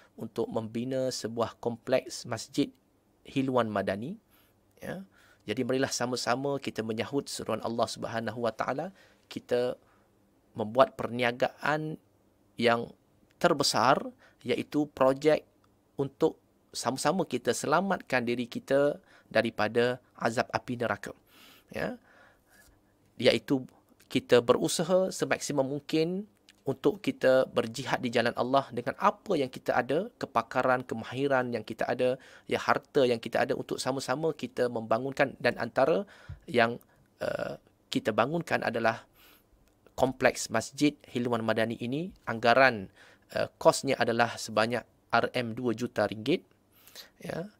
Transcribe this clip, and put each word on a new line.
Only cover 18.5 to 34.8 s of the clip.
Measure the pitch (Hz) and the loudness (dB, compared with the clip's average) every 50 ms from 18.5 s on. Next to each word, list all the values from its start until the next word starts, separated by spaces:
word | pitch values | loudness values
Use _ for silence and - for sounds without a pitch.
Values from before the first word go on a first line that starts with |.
| - - - - 135 139 143 143 - - _ _ - - _ _ | -6 -10 -2 2 2 4 4 2 0 -2 _ _ -20 -20 _ _
daripada | - 110 113 117 - - 104 110 113 120 120 123 123 120 _ _ _ - | 0 2 2 2 0 0 -2 0 2 2 2 2 0 -4 _ _ _ -4
azab | 117 117 113 120 117 - | -4 -2 0 -2 -4 -2
api | - 113 - - 127 120 | -4 -6 -4 -4 -6 -4
neraka. | 120 110 101 - - - - _ _ _ _ - - - - - _ _ | -2 -4 -4 -4 -6 -14 -14 _ _ _ _ -20 -20 -20 -20 -20 _ _
Ya. | - - - - 247 240 _ _ _ - - - _ _ _ _ _ - - _ _ _ _ _ _ _ _ _ _ _ | -8 -6 -6 -6 -6 -10 _ _ _ -20 -20 -20 _ _ _ _ _ -20 -20 _ _ _ _ _ _ _ _ _ _ _
Iaitu | 117 123 123 117 - - 143 131 127 - _ _ _ _ _ _ _ _ | 4 4 4 4 2 0 -2 -2 -2 -6 _ _ _ _ _ _ _ _
kita | - 131 - - 127 120 | -4 -4 2 6 4 4
berusaha | 120 120 123 - 175 160 - - 175 156 190 185 190 190 185 | 6 6 4 4 4 0 0 -2 0 2 2 2 2 0 -2
semaksimum | - 156 135 135 - - - 147 143 135 | -4 -2 -2 -2 -2 -2 -4 -2 -2 0
mungkin | 131 139 147 - - - 156 160 165 185 190 214 - _ _ _ _ - _ _ - | -2 -2 -8 -6 -2 0 0 0 0 -2 -6 -8 -10 _ _ _ _ -20 _ _ -8
untuk | 135 - - 151 - - | -8 0 0 0 0 2
kita | - - 131 - - 131 131 131 131 - | -4 -4 -4 0 2 4 4 4 4 2
berjihad | - 123 113 113 113 - 131 120 - 131 127 | 0 -2 -2 -2 -6 -8 -4 -4 -4 -2 -2
di | 123 117 | -2 0
jalan | 123 117 120 110 - | 0 0 0 0 -2
Allah | 117 123 131 139 135 - | -2 2 2 0 0 0
dengan | 117 120 120 135 - - | -8 -6 -6 -6 -6 0
apa | - 202 202 - _ - 202 | 0 0 0 -2 _ -2 -2
yang | 151 135 127 | -2 -2 -4
kita | - - - - 120 | -6 -8 -4 0 0
ada, | 117 127 123 135 160 196 240 _ _ | 0 0 0 -2 -2 -2 -6 _ _
kepakaran, | - - _ 117 113 - - 131 127 127 127 127 127 | -10 -2 _ -2 -2 0 -2 0 2 2 2 0 0
kemahiran | - 120 113 107 - 117 127 139 143 135 131 127 123 | -6 -8 -8 -8 -8 -6 -4 0 2 2 2 0 0
yang | 120 110 107 | -4 -6 -6
kita | - 113 - - - | -8 -4 -4 -2 -2
ada, | 120 123 127 127 127 135 - - - - _ | 0 0 0 0 0 -2 -8 -20 -20 -20 _
ya, | - 123 - | -4 -4 -2
harta | - - 113 - - _ _ 147 | 2 2 0 0 0 _ _ 2
yang | 131 123 120 117 | 4 4 2 0
kita | - 117 - 110 117 127 | -4 -2 0 0 0 0
ada, | 127 - | 0 -4
untuk | - - - - | -4 -6 -6 -4
sama-sama | - 127 131 135 131 - 127 143 160 160 151 - | -2 -4 -4 -4 -2 -4 -4 -2 -2 -4 -4 -4
kita | - 120 - - 123 123 | -10 -10 -2 -2 -2 -2
membangunkan. | 123 113 | -2 -4